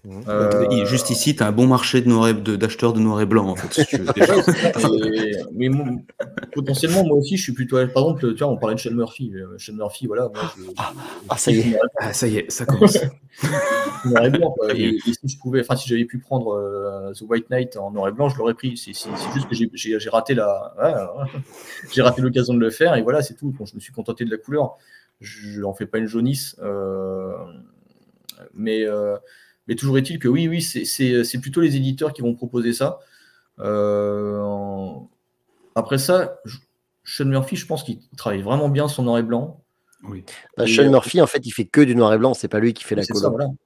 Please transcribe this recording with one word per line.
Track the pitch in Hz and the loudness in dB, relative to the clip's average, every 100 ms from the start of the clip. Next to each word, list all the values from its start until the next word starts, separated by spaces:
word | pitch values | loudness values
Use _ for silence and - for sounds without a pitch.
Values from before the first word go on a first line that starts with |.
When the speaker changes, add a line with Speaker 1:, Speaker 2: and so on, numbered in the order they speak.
Speaker 1:
Mhm. | 104 95 110 | -16 -14 -4
Speaker 2:
Euh, | 104 104 104 104 | 0 2 4 4
Speaker 3:
Et | 117 | 2
juste | 104 127 - | 2 0 0
ici, | 117 151 | 0 0
t'as | 147 107 | 2 2
un | |
bon | 107 127 | 4 6
marché | 127 - 131 | 4 4 2
de | 123 | 4
noir | 113 113 | 6 4
et, | |
de, | 107 101 | 2 0
d'acheteurs | 101 107 - 117 | 0 -2 2 0
de | 113 | 4
noir | 110 104 | 2 2
et | |
blanc, | 101 110 95 | 4 4 2
en | |
fait, | 90 - | -4 -4
si | - | 0
tu | 143 135 | 2 2
veux, | |
Speaker 2:
<laughs> | - | 0
Speaker 3:
déjà. | - - 190 | 4 4 6
Speaker 2:
Ouais, | |
c'est | 180 160 - - | 4 2 0 2
ça, | - | 2
mais, | 110 107 110 107 101 - | 2 0 -2 -2 -4 -8
mais | 95 131 | -2 0
mon-, | 139 135 123 - - - - - | 0 -2 -6 -10 -12 -10 -10 -8
potentiellement, | 147 139 135 160 185 | -6 -4 0 2 4
moi | 170 143 | 6 4
aussi, | 139 | 2
je | 190 | -2
suis | - | -2
plutôt, | 123 123 131 127 | -4 0 2 2
par | 127 | 2
exemple, | 156 139 123 | 2 2 -2
tu | 113 | 0
vois, | 143 | -2
on | 127 | 0
parlait | 110 | -2
de | 113 | -2
Sean | 117 | -4
Murphy. | 120 110 - 123 | -4 -4 -6 -10
Euh, | 95 95 95 | -10 -14 -16
Sean | - | -16
Murphy, | 107 104 - 127 | -8 -8 -6 -4
voilà, | 107 123 | -2 -4
moi, | 104 170 | -4 -10
je, | 101 92 92 | -10 -12 -8
Speaker 1:
Ah, | - | -8
Speaker 2:
je, | - - - - | -10 -16 -16 -6
Speaker 1:
ah, | |
Speaker 2:
je | - | -2
Speaker 1:
ça | - | 4
y | |
Speaker 2:
kiffe | 113 | 4
Speaker 1:
est. | 113 | 4
Speaker 2:
noir | 107 | 2
et | 113 | 0
blanc. | - 107 | -2 -4
Speaker 3:
Ah, | |
ça | - 120 | -2 0
y | 107 | 0
est, | - | -4
ça | - | -4
commence. | 120 143 208 - 151 - - - | 0 6 6 6 -2 -6 -20 -6
Speaker 2:
<laughs> | 139 - 571 554 554 - | -2 -2 0 -2 -2 -4
Noir | 127 117 | 2 4
et | 123 | 4
blanc, | 156 170 | 2 0
quoi. | - 107 | 0 -2
Speaker 3:
Tant | |
Speaker 2:
Et, | 117 113 | 0 0
Speaker 3:
mieux. | |
Speaker 2:
et | 110 117 | 0 -2
si | 120 135 | -4 -6
je | - | -6
pouvais, | 127 131 | -2 -2
enfin, | 120 | 0
si | 127 127 | -4 0
j'avais | 117 | -2
pu | 120 131 | -2 -6
prendre, | - 131 113 | -4 -2 -2
euh, | 104 101 101 101 98 98 | -4 -4 -6 -6 -8 -10
The | 98 | -12
White | 107 117 113 | -2 -2 0
Knight | 127 127 | -2 -2
en | 107 98 | -8 -8
noir | 104 98 | -2 -4
et | |
blanc, | 110 143 | 0 0
je | 131 | 0
l'aurais | 113 | -2
pris. | 117 131 120 | -2 -6 -8
C'est, | - | -12
c'est, | - - | -12 -10
c'est | 104 - | -10 -6
juste | - 135 | -6 -4
que | |
j'ai, | 113 117 | -2 -2
j'ai, | - 110 110 | -2 -4 -4
j'ai | 107 | 0
raté | - 135 | 0 2
la... | 120 104 98 - - | 0 2 -2 -6 -2
ouais, | 143 | 0
ouais. | 131 - 131 131 143 - - | 0 -6 -8 -8 -8 -14 -20
<laughs> | - - - | -18 -18 -4
J'ai | 131 | 4
raté | 123 123 | 4 4
l'occasion | 127 127 120 | 2 2 2
de | 120 | 2
le | 113 | 2
faire, | - 165 | 4 4
et | 135 | 4
voilà, | 110 147 | 2 0
c'est | 143 | -2
tout. | - 143 | -6 -8
Bon, | 135 | -8
je | 101 | -12
me | 107 | -14
suis | - | -14
contenté | - 107 113 | -10 -8 -6
de | 117 | -6
la | 110 | -6
couleur. | - 147 127 - _ - _ _ | -4 -2 -2 -6 _ -20 _ _
Je, | 104 107 104 | -20 -16 -12
je | 104 | -6
en | 98 | -6
fais | 98 | -6
pas | 101 110 | -6 -4
une | |
jaunisse, | 110 113 120 139 - - | -2 0 0 -2 -6 -10
euh... | 98 101 95 95 95 95 95 87 87 71 55 50 _ _ _ _ - - - | -8 -6 -6 -6 -6 -8 -8 -12 -14 -20 -20 _ _ _ _ _ -20 -20 -20
mais, | - 110 110 | -8 -2 0
euh, | 107 104 104 101 - - _ _ - | 0 0 -2 -4 -10 -20 _ _ -8
mais | |
toujours | 117 139 135 | -4 2 2
est-il | 135 165 | 0 -2
que | 120 | 2
oui, | 139 165 | 2 2
oui, | 165 | -2
c'est, | - 120 | -4 -6
c'est, | - - 131 120 | -6 -2 2 2
c'est | 117 123 | 0 -4
plutôt | 135 170 | -4 2
les | 160 | 2
éditeurs | 135 135 131 151 | 2 0 -2 -4
qui | 147 | -2
vont | 120 | -4
proposer | 120 120 123 117 | -4 -4 -2 -2
ça. | 117 135 - _ _ _ _ _ - | 0 -2 -4 _ _ _ _ _ -10
Euh, | 101 104 104 104 104 104 104 104 101 101 101 98 95 71 - _ _ _ _ _ _ | -4 0 0 0 0 -2 -4 -4 -4 -6 -8 -8 -10 -12 -18 _ _ _ _ _ _
après | 117 - 139 | -6 -2 -2
ça, | 139 185 - - | 2 2 2 -8
je, | 107 - _ _ _ _ | -18 -20 _ _ _ _
Sean | - - | -14 -4
Murphy, | 135 135 135 | 0 0 -2
je | 180 | -8
pense | - 156 | -6 -8
qu'il | - - _ | -6 -12 _
travaille | - 113 98 | -8 -4 -4
vraiment | 98 139 147 | 0 0 2
bien | 143 147 | 2 0
son | 143 | 0
noir | 123 117 | 0 0
et | |
blanc. | 113 117 151 - _ _ _ _ | 0 -2 -4 -12 _ _ _ _
Speaker 3:
Oui. | 107 95 95 - - | -16 -14 -16 -20 -14
Speaker 1:
Bah, | - | -2
Speaker 2:
Et, | 113 | 2
Speaker 1:
Sean | 113 | 6
Speaker 2:
euh, | 139 | 8
Speaker 1:
Murphy, | 135 - 175 | 6 4 4
en | 151 | 4
fait, | 143 | 2
il | 123 | -4
fait | - | -6
que | 101 147 | 2 6
du | 139 | 6
noir | 120 110 | 6 6
et | 110 | 6
blanc, | 127 | 4
c'est | 120 104 | 0 -2
pas | 107 | 2
lui | 113 | 0
qui | 110 | 0
fait | - | -4
la | 104 | -4
Speaker 2:
c'est | 95 | -2
Speaker 1:
colo. | 101 | 0
Speaker 2:
ça, | 98 | 0
voilà. | 117 143 135 | 0 -4 -6